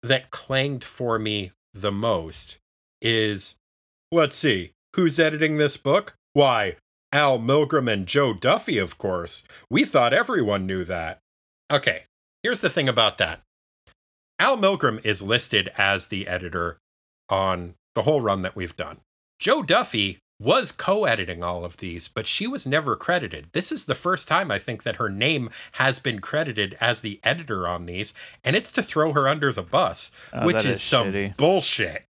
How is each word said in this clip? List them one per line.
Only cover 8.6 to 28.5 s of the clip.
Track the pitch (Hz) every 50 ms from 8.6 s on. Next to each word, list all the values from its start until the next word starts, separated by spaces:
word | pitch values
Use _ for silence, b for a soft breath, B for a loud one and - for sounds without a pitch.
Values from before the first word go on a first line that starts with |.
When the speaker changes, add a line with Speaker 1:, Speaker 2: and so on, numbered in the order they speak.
| - - - 107
Speaker 1:
of | 95 87 - _
course. | - 101 92 87 85 78 - - - B B B B B
We | 117 214 285
thought | - - 143 120 120 127
everyone | 196 240 - 247 185 127 104 101 98 95
knew | 95 95 92 90
that." | 82 92 85 82 80 85 _ _ _ _ _ _ _ _ _ _ _
Okay, | 143 143 - - - - - _ _ _ _ _ _ _
here's | - 220 247 -
the | - 175
thing | - 175 147 131
about | 117 120 113 104 - -
that. | 101 80 80 - _ _ _ _ _ _ _ _ _ _ _ _ _ _ _ _ _ _ _ -
Al | 180 247 269
Milgrom | 233 202 190 202 - - 131 107 110 -
is | 107 107 92
listed | 98 98 113 120 - - - 104 92 92 - -
as | 98 98 98 95 - -
the | - 95 95
editor | - 90 90 90 87 80 90 85 85 76 _ _ _ _ _ _ _ _ _ _ _
on | 98 95 95 95 92 87 90 87 85 _ _ _ _
the | 117 110
whole | 147 156 143
run | 120 104 98 98 90
that | 95 -
we've | 101 90 85 - -
done. | 90 76 92 - _ _ _ _ _ _ _ _
Joe | - 190 262 320
Duffy | 214 139 165 226 247 - - 113 101 98 87 _ _ _ _ _
was | 104 120 190 262 233 165
co-editing | - - - - 196 214 208 143 117 110 95 80 92 85 87
all | 87 90 87 87
of | 90 87 -
these, | - 90 85 87 - -
but | _ 113 110 -
she | - - 196 240
was | 269 247 -
never | 135 135 156 151 139 110
credited. | - - - - 175 123 92 - - - -
This | _ 156 196 - 320
is | 277 -
the | - 131
first | - - 175 185 180 - -
time, | 156 175 196 160
I | 107 196
think, | - - 120 104 -
that | 117 107
her | - 120 104
name | 98 98 120 143 160 143 123 113 B B B B B
has | - 131 135 131 131
been | - 135 113 101
credited | 92 - - 151 160 147 113 107 101 95 98 -
as | 113 117 120 -
the | - 110 98 - -
editor | 113 139 170 165 135 110 95 90 85
on | 87 87 87 87
these, | 87 92 104 - - B B B B B
and | B 127